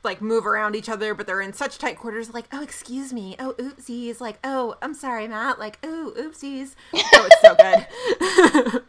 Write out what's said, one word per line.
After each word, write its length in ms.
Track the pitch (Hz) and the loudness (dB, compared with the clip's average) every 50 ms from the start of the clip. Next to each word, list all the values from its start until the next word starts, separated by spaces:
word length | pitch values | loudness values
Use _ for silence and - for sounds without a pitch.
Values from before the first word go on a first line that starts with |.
| _ | _
like, 180 | 214 185 - | -8 -8 -6
move 240 | 208 220 226 226 214 | -4 -2 -2 -2 0
around 300 | 208 214 214 214 208 208 | 0 -2 -2 -2 -4 -4
each 140 | 220 208 226 | -6 -8 -8
other, 240 | 226 202 214 214 208 | -8 -6 -6 -6 -6
but 140 | - 208 | -8 -8
they're 140 | 202 185 196 | -8 -6 -6
in 120 | 196 190 196 | -6 -8 -8
such 240 | - 285 269 - | -8 -8 -8 -8
tight 200 | - - 269 - | -8 -8 -8 -8
quarters, 360 | - - 233 208 226 226 226 233 | -8 -12 -12 -10 -10 -12 -10 -12
like, 120 | 233 233 _ | -14 -14 _
Oh, 100 | - 269 294 | -14 -14 -14
excuse 480 | 269 - - - - 247 262 277 262 254 | -14 -16 -18 -16 -12 -12 -12 -10 -10 -10
me. 220 | 233 196 190 190 - | -12 -12 -12 -14 -12
Oh, 140 | 262 262 - | -12 -12 -10
oopsies. 640 | - 247 269 277 - - - 240 240 240 233 226 226 | -10 -12 -12 -12 -16 -16 -14 -12 -10 -10 -10 -12 -10
Like, 200 | 247 226 214 _ - | -12 -14 -14 _ -10
Oh, 320 | 262 277 269 247 226 214 _ | -6 -6 -4 -6 -6 -8 _
I'm 120 | - 277 302 | -12 -12 -12
sorry, 340 | - - 262 240 226 214 | -10 -10 -8 -8 -8 -8
Matt. 320 | 220 220 214 226 269 254 - | -10 -8 -6 -6 -6 -6 -6
Like, 200 | 214 214 214 _ - | -8 -14 -14 _ -14
Oh, 300 | 320 320 330 320 247 - | -12 -10 -10 -10 -10 -10
oopsies. 580 | - 269 311 311 - - 277 277 262 277 269 - _ - - - | -10 -12 -12 -12 -14 -14 -12 -12 -12 -12 -14 -18 _ -18 -8 -6
Oh, 360 | 403 - - - - 440 - | -6 2 6 6 6 10 10
it's 100 | 659 - | 8 10
so 1300 | - 659 - - 640 - - - - - - 466 508 480 - - 349 381 - 359 359 277 - 302 240 254 | 10 8 10 10 6 6 6 0 0 -2 -14 -8 -4 -4 -2 -2 -2 0 4 6 6 6 6 2 0 0
good. 120 | 214 254 - | -4 -6 -8